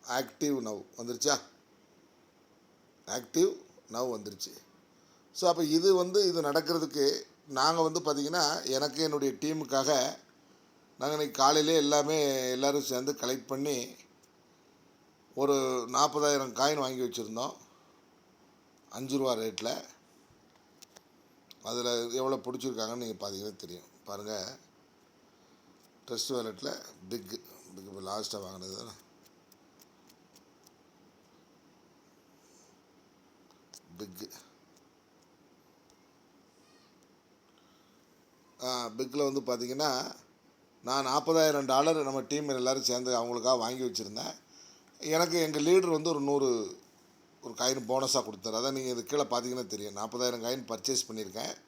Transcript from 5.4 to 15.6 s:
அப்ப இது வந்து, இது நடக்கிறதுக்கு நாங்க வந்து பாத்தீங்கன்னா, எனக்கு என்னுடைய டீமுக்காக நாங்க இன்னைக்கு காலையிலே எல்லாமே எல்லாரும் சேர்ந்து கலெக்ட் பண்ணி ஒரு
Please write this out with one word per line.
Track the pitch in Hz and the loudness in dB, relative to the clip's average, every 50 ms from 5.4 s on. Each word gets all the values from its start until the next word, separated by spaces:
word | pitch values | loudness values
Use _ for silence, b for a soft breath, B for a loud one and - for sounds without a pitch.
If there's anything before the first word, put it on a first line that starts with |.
| 185 175 | 2 2
அப்ப | 170 165 170 | 4 4 2
இது | 147 151 165 170 196 190 | 2 2 4 6 6 6
வந்து, | 180 180 180 185 208 202 185 | 6 4 4 4 4 4 4
இது | 175 170 | 2 2
நடக்கிறதுக்கு | 156 143 143 160 160 147 170 165 160 147 139 147 139 139 143 - - - - _ _ 151 | 0 2 2 2 2 2 0 0 0 -2 0 2 2 2 2 0 -6 -12 -20 _ _ -6
நாங்க | 139 131 131 156 165 165 160 160 | -2 2 4 4 4 4 2 2
வந்து | 160 175 | 2 0
பாத்தீங்கன்னா, | - 151 147 143 143 147 165 180 160 147 156 175 151 | -2 0 -2 0 -2 -2 0 2 2 2 0 -2 -2
எனக்கு | 127 131 135 143 147 127 143 160 | -2 -2 0 0 -2 -2 0 -2
என்னுடைய | 156 151 147 139 139 127 - | 0 0 0 0 0 -2 -2
டீமுக்காக | - 151 156 156 151 123 131 135 135 143 151 135 127 135 - - - _ _ _ _ _ - _ _ _ _ _ _ _ _ - | -4 -2 -2 -2 -4 0 0 2 2 4 4 2 2 0 -4 -8 -16 _ _ _ _ _ -20 _ _ _ _ _ _ _ _ -6
நாங்க | 127 143 151 | -4 -2 0
இன்னைக்கு | 151 151 143 - - 135 | 0 -2 -2 2 6 6
காலையிலே | 139 151 156 147 151 165 160 | 8 8 6 4 6 6 4
எல்லாமே | 143 143 147 147 143 147 156 156 147 143 135 131 127 127 | 6 6 4 4 4 4 2 2 2 2 2 0 0 -2
எல்லாரும் | 127 127 135 139 143 147 139 | -2 2 2 2 2 2 -2
சேர்ந்து | - 131 123 131 139 147 | -2 -4 -2 -2 -4 -4
கலெக்ட் | 139 - 127 127 131 - - | -4 -4 -4 -4 -4 -4 -6
பண்ணி | 135 131 139 147 143 123 120 127 - - - - - _ - _ _ _ _ _ _ _ _ _ _ _ _ _ _ _ _ _ _ _ _ _ - | -6 -4 -2 -2 -2 -4 -4 -8 -12 -18 -20 -20 -20 _ -20 _ _ _ _ _ _ _ _ _ _ _ _ _ _ _ _ _ _ _ _ _ -2
ஒரு | - 135 139 143 139 | 0 2 2 4 2